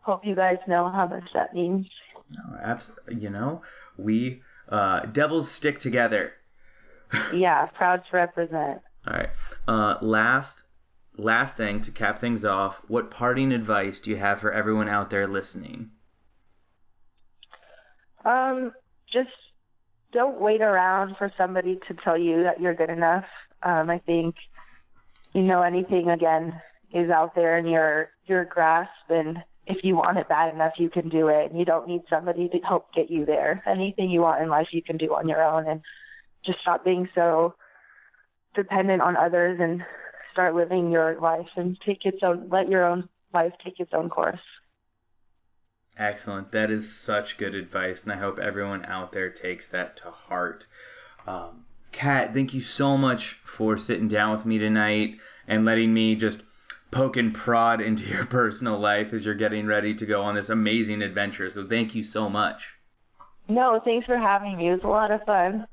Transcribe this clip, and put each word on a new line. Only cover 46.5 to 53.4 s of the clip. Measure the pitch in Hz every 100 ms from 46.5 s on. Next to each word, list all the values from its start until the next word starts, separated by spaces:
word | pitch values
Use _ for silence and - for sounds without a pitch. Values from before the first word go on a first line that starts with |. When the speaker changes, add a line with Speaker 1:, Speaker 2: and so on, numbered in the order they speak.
Speaker 2:
That | 110 107
is | 107 107 -
such | - 104 104 -
good | 98
advice, | 95 90 95 92 92
and | 104
I | 98
hope | 98 98
everyone | 98 101 101 98 -
out | 95 90
there | 98 92
takes | - 90 90 -
that | 92 87 -
to | 87
heart. | - - 90 90 - - - - - - - -
Um, | 92 85 - - - -
Kat, | - 139 135 120
thank | 120 135
you | 131
so | 120 - 139 139
much | 135 120 - -